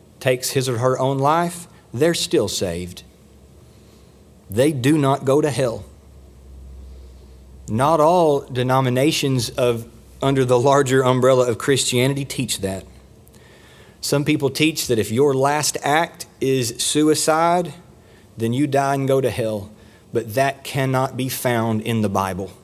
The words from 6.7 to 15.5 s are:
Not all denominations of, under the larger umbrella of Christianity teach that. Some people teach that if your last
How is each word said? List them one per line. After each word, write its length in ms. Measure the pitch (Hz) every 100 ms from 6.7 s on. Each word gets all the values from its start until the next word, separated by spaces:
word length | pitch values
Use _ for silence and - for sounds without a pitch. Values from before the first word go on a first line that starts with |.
| - - - - - - - - - -
Not 300 | 110 143 160
all 420 | 151 180 160 143
denominations 1080 | - 127 127 131 127 127 151 - 139 131 113
of, 380 | - 123 117 113 - - -
under 240 | 135 135
the 140 | 127 123
larger 440 | 139 139 135 131
umbrella 460 | 127 127 127 131 123
of 80 | 110
Christianity 680 | - 131 - 123 131 139
teach 360 | 139 - 113 -
that. 240 | 98 95 - - - - - - - - - - - -
Some 200 | - 143
people 280 | 147 151 135
teach 360 | - 156 151 -
that 100 | 113
if 120 | 95
your 220 | 120 143
last 460 | 131 135